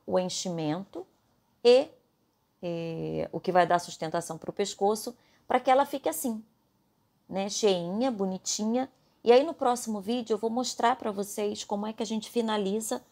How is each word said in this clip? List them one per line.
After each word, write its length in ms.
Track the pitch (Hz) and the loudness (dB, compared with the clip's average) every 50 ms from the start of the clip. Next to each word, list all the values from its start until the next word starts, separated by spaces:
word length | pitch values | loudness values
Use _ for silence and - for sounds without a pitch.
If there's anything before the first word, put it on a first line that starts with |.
| _ | _
o 140 | - 185 185 | 0 0 0
enchimento 880 | 180 180 - - - 190 175 165 160 151 151 180 196 - - 339 370 - _ _ _ _ _ _ _ _ _ _ - | 0 0 -2 -6 -6 -6 -4 -2 -2 -2 -2 -4 -6 -8 -12 -14 -14 -14 _ _ _ _ _ _ _ _ _ _ 6
e, 260 | 240 247 254 294 - - _ _ _ _ _ _ _ _ _ _ _ _ _ | 6 8 8 6 2 -4 _ _ _ _ _ _ _ _ _ _ _ _ _
eh, 680 | - 175 170 170 165 165 165 160 160 156 160 156 160 - | -8 -6 -6 -6 -6 -6 -6 -6 -6 -4 -4 -4 -4 -6
o 80 | - 165 | -6 -6
que 140 | - - 175 | -2 2 4
vai 120 | 180 175 | 4 6
dar 140 | 165 180 170 | 6 4 2
sustentação 580 | - - - - 165 160 160 170 165 - 165 | 2 -2 -8 -8 -6 -4 -4 -4 -4 -6 -8
pro 160 | 160 - - - | -10 -10 -8 -4
pescoço, 640 | - 202 196 - - 196 202 214 220 - 247 240 _ _ _ _ _ _ | -4 -4 -4 -2 0 2 2 2 0 -2 -8 -12 _ _ _ _ _ _
pra 140 | - 233 247 | 0 0 2
que 100 | 247 269 | 4 4
ela 160 | 262 262 277 | 4 4 4
fique 220 | 269 - 269 - 311 | 2 -2 -4 -2 -4
assim, 360 | 311 - - 254 226 220 220 _ _ _ _ _ _ _ _ _ _ _ _ _ _ _ _ - | -4 -2 -2 -4 -4 -6 -8 _ _ _ _ _ _ _ _ _ _ _ _ _ _ _ _ -8
né? 200 | 170 190 196 208 | -6 -4 -4 -4
Cheinha, 640 | 202 - - 208 190 175 170 170 185 214 247 269 | -2 2 4 4 4 2 0 -2 -2 -2 -2 -2
bonitinha. 800 | 240 196 196 190 185 185 - - - - 208 220 233 254 254 - _ _ _ _ _ _ - | 0 -2 -2 -2 -4 -4 -6 -6 -4 -2 -2 0 0 0 -2 -4 _ _ _ _ _ _ 4
E 60 | 220 | 6
aí, 140 | 240 254 285 | 8 8 6
no 100 | 330 311 | 4 0
próximo 460 | - 269 247 247 240 - 226 214 208 | 0 0 2 2 0 -2 -6 -6 -6
vídeo, 340 | 185 196 240 254 233 - 220 | -4 -4 -4 -2 -2 -2 -2
eu 40 | 202 | -2
vou 120 | 226 226 | -2 -2
mostrar 460 | 220 240 254 240 - - 233 233 254 | -2 -2 -2 -4 -2 0 2 2 2
pra 160 | 254 - 226 202 | 0 -2 -4 -4
vocês 500 | 196 202 196 - - 208 208 208 208 - | -4 -6 -6 -4 -4 -4 -4 -4 -6 -6
como 240 | - 208 202 208 | -4 -4 -4 -4
é 60 | 214 220 | -4 -6
que 100 | - 233 | -6 -6
a 40 | |
gente 220 | 202 220 220 208 - | -4 -4 -4 -6 -4
finaliza 720 | - 240 233 220 214 214 202 190 196 220 220 - 247 247 - _ | -2 -2 0 0 0 0 0 0 0 -2 -2 -4 -6 -6 -8 _